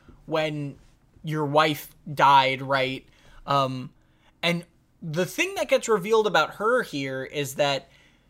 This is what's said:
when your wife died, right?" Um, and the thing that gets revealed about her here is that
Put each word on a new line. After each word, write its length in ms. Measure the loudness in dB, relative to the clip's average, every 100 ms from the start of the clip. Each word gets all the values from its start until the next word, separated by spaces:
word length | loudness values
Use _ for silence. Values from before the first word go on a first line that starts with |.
| -20 -20 -6
when 500 | -4 -2 -4 -8 -12 -20 _ _ _
your 220 | -8 -4
wife 500 | 0 2 2 0 -8 -18 -8
died, 480 | 4 6 8 6 0
right?" 440 | 0 0 0 -4 -12 _ -20 -12 -2
Um, 440 | 0 0 -4 -12 -18 _ _ _ _
and 220 | -2 -2 -6 _ _ _
the 260 | -6 -4 -2
thing 280 | -2 -4
that 140 | -4 0
gets 200 | 0 2
revealed 380 | -2 2 2 2
about 280 | 2 0
her 280 | -2 -2 0
here 400 | -2 -6 -6 -8
is 300 | -8 -6 -6
that 340 | -2 0 -2 -6 _ _ _ _